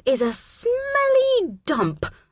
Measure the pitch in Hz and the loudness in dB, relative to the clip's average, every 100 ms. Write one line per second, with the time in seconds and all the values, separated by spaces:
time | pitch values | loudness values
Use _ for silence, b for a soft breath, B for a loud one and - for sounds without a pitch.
0 | - 262 233 226 - - 466 508 554 554 | 0 0 0 0 0 0 0 -2 -2 0
1 | 554 523 539 508 339 190 - 262 170 156 | 2 2 2 2 -2 -4 -4 -2 -2 -4
2 | - b b | -10 b b